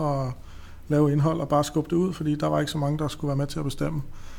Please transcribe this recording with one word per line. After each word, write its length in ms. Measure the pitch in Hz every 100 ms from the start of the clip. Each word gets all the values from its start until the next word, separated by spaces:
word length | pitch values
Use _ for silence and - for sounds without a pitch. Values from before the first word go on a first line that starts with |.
at 260 | 151 139 127 123 - - - - -
lave 240 | 147 147
indhold 280 | 147 156 160
og 80 | 143
bare 160 | 147
skubbe 260 | 147 156 151
det 60 | 170
ud, 160 | 185
fordi 220 | 160 151
der 120 | 147 156
var 140 | 151
ikke 120 | 147
så 60 | 156
mange, 200 | 143 151
der 100 | 151
skulle 200 | - 147
være 80 | 139
med 100 | 139
til 120 | 160
at 60 |
bestemme. 380 | 139 - 151 151 135 - -